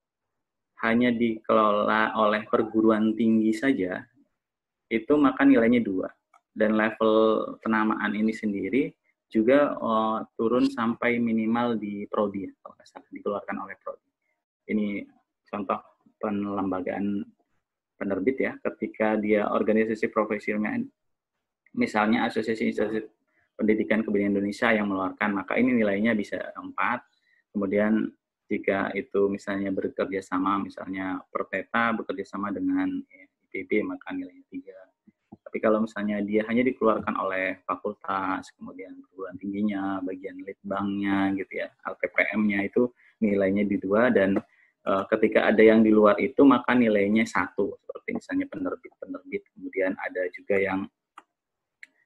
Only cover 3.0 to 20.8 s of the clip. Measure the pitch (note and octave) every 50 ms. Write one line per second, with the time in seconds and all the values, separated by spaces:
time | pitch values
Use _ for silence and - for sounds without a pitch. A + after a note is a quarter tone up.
3 | G#2+ A2 G#2+ A2+ A#2 A2+ A2 A2 G#2+ G#2+ G#2+ - C#3 C#3 B2+ G2 F2+ F2 F#2 -
4 | - _ _ _ _ _ _ _ _ _ _ _ _ _ _ _ _ - A2+ A2
5 | - - D3 D3+ C#3+ C3 C3 - C#3 C#3 C3+ A#2 A2+ A#2 B2 A#2+ A2 G2+ F#2+ F#2
6 | F#2 - - _ _ _ _ _ _ _ - G#2+ G#2+ G#2+ A2 G#2+ G#2+ A2 A2 -
7 | A2 A2 A2 A2 A2 A2 G#2+ G#2+ - - - - - A2+ A2 A2 A2 A2 G#2+ G#2+
8 | G#2+ G#2+ G#2 G#2 G#2+ A2 A2 - A2 G#2+ G2 G2 F#2+ F#2+ G#2 C3 D3+ - - _
9 | _ _ _ _ _ _ - A2 A2 A#2+ C3+ D3 D3 C#3 - - A#2 A2+ A2 A2
10 | A2 A2 A2 A2 A2 - _ - A#2 A2+ A#2+ B2+ C3+ C3+ - B2 A2+ A#2 A#2 -
11 | A#2+ A#2+ A#2+ A#2+ A#2 A2+ A2+ A2+ A2 A2 A#2 A#2+ B2 A#2+ A#2 G#2+ G#2+ G#2 G#2 G2+
12 | G2+ - - A2+ G#2 G2+ G2 G2 F#2+ F#2 - _ - - - _ _ _ - -
13 | - _ G2 - - G2+ G2+ G2 - - G2+ G2+ F#2+ F#2+ F#2+ - - - - -
14 | _ _ _ _ _ _ _ _ _ _ _ _ _ - G#2+ G#2+ G#2 G2+ G2+ -
15 | - - _ _ _ _ _ _ _ - - G#2 G2 F#2 A2 G#2+ - _ _ _
16 | _ _ _ - A2 A2 G#2 G2+ G2+ G2+ G2+ G2 G2 F#2+ F#2 F#2 F2+ - G#2 G2
17 | G2+ G2+ G2+ G2+ A#2 - - _ _ _ _ _ _ _ _ _ _ _ _ -
18 | G2+ G2+ G2 F#2 F#2+ A#2+ - - G2 A2 - - - A#2 - - A2+ G#2 - -
19 | A2 G#2+ A2 G#2+ G#2 G#2+ G#2+ G#2 G#2 - G#2 A2 G#2 G#2+ G#2+ A2 A2 A2 A2+ G#2+
20 | - A2 - A2 G#2+ A2 A2 G#2 - G#2+ G#2+ G#2 G#2+ A2 A2+ A#2